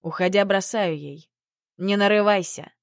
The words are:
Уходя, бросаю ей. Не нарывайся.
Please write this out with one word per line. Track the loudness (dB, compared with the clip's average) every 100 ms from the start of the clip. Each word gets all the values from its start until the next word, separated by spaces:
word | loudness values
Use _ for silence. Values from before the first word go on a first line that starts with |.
Уходя, | -8 -2 0 2
бросаю | 2 0 0 -2 -2 -4
ей. | -10 -16 _ _ _ _ _ _
Не | -2 2
нарывайся. | 4 4 4 2 -2 -10 -14 _